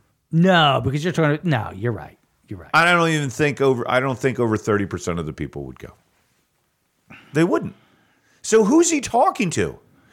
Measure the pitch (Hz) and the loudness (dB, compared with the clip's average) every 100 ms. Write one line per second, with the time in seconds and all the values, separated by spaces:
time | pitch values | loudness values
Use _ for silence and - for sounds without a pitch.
0 | _ _ _ 160 185 175 151 131 123 143 | _ _ _ 2 4 4 4 2 -2 -4
1 | 170 170 151 151 180 127 98 92 117 104 | -4 0 0 0 -2 -2 -4 -6 -6 -6
2 | 71 - _ _ _ 95 - 156 170 175 | -10 -20 _ _ _ -16 -2 2 4 4
3 | 165 156 139 113 147 127 139 120 - 127 | 2 0 -4 -2 -2 2 2 2 0 0
4 | 135 127 135 123 117 107 - 104 98 87 | 0 -2 -2 0 0 0 0 0 -2 -6
5 | - 85 76 76 71 71 67 64 - - | -6 -6 -6 -8 -10 -10 -14 -16 -20 -20
6 | _ _ _ _ _ _ _ _ _ _ | _ _ _ _ _ _ _ _ _ _
7 | _ - _ 147 175 320 202 - _ _ | _ -20 _ 0 0 0 -4 -12 _ _
8 | _ _ _ _ - 220 202 320 330 311 | _ _ _ _ 0 2 6 4 4 0
9 | - 233 359 - 190 110 82 - _ _ | -2 2 2 0 -2 -2 -4 -6 _ _
10 | _ | _